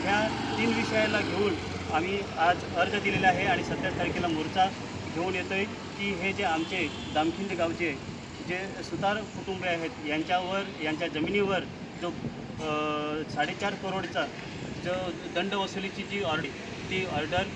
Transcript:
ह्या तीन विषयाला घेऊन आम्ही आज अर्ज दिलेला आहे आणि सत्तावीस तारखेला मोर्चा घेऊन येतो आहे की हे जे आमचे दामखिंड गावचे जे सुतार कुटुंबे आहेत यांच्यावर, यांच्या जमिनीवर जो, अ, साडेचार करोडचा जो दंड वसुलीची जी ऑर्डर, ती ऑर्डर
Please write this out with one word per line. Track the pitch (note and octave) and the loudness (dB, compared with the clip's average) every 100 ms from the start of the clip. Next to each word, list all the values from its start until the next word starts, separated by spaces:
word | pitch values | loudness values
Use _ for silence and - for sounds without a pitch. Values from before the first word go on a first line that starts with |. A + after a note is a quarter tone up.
ह्या | F#3 G#3 A3 G#3+ - - | 4 4 2 0 -2 2
तीन | A#3 | 2
विषयाला | A3+ G#3 A3 G#3+ G#3+ | 2 2 2 4 2
घेऊन | F#3 F3 G3+ D#3+ - - - | 2 2 2 2 -2 -6 0
आम्ही | D#3 F3+ G3+ G3 - | 0 2 0 -2 2
आज | E3 - - F3 | 4 4 2 2
अर्ज | F#3+ G#3 | 2 4
दिलेला | G3 F#3+ F#3+ | 2 6 6
आहे | F3+ G3 | 6 4
आणि | F3 | 2
सत्तावीस | E3+ D#3 F#3 F3 | 2 0 0 0
तारखेला | E3+ C#3+ F3 | 0 2 0
मोर्चा | D#3 D3+ F#3+ F#3+ - - - - | 0 0 4 4 2 -8 -6 -4
घेऊन | D#3+ F3+ F#3 | -2 0 0
येतो | F3+ | 0
आहे | F#3+ G#3 | 0 0
की | - - - G3+ | -4 -8 -4 -2
हे | F#3 F#3+ | 0 0
जे | F#3+ | 2
आमचे | G3 D#3+ E3 F#3+ D3+ - - | 2 2 0 0 -2 -2 -2
दामखिंड | C#3 D#3+ E3+ G3 | 2 2 0 -2
गावचे | F3+ E3+ D#3+ E3+ C3+ - - - - - | 0 0 2 -2 -2 -6 -10 -10 -10 -4
जे | F3+ G3 - | -4 -4 -6
सुतार | E3 E3 G3 G#3 | -6 2 2 2
कुटुंबे | G3+ F#3 F3+ F#3 F3+ | -2 -8 -4 -2 0
आहेत | E3+ D#3+ - D3+ | 0 -2 -4 -2
यांच्यावर, | D3+ E3+ F3+ F3+ G3 G3 - | 0 2 2 2 0 -2 -4
यांच्या | D#3 D#3 E3+ | -2 0 -2
जमिनीवर | D3+ E3 G3+ G3 F#3 C#3 - - - | 0 2 4 4 2 0 -8 -10 -6
जो, | F3 | -4
अ, | D#3+ - - - - D#3 D3+ D3+ D3+ D3+ D3+ D3 | -4 -6 -6 -10 -6 -2 0 0 0 -2 -2 -4
साडेचार | C#3+ D3+ F#3 G3+ | 0 0 0 -2
करोडचा | G3 G3 F#3+ F3 F#3 D3 - - - - - F3 | -2 -2 -2 -2 0 -2 -4 -10 -8 -8 -6 -2
जो | F#3 F#3 E3 - - | -2 -2 -4 -4 -2
दंड | G3 | 0
वसुलीची | G3+ F#3+ F#3+ F#3+ G3+ | 0 -2 -2 -4 -6
जी | F#3+ G3+ | -4 -2
ऑर्डर, | F#3 D#3 C#3+ - - - - | 0 0 -2 -6 -8 -8 -4
ती | F#3+ F#3 | -2 0
ऑर्डर | D3 D3+ F3+ G3 | -2 0 0 0